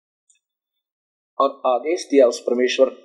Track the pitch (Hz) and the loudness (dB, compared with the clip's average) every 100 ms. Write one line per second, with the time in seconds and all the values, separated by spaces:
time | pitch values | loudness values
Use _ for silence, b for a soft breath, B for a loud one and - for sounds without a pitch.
0 | _ _ _ _ _ _ _ _ _ _ | _ _ _ _ _ _ _ _ _ _
1 | _ _ _ - 131 - 127 127 147 180 | _ _ _ -4 -4 -2 -2 -2 -2 -6
2 | - 139 120 120 - 123 123 - 131 - | 0 4 4 2 -4 -2 -2 2 0 0